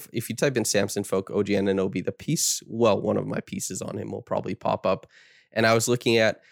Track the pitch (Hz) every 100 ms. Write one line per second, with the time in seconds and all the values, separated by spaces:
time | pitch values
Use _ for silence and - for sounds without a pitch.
0 | - - - 117 147 123 107 101 101 104
1 | 101 95 - 101 101 101 98 95 95 95
2 | - - - 160 - - - 113 113 101
3 | 104 104 101 107 - - - 92 - 104
4 | 107 98 - 101 92 92 - 101 95 95
5 | - _ _ _ _ 107 113 113 113 120
6 | 123 117 110 - _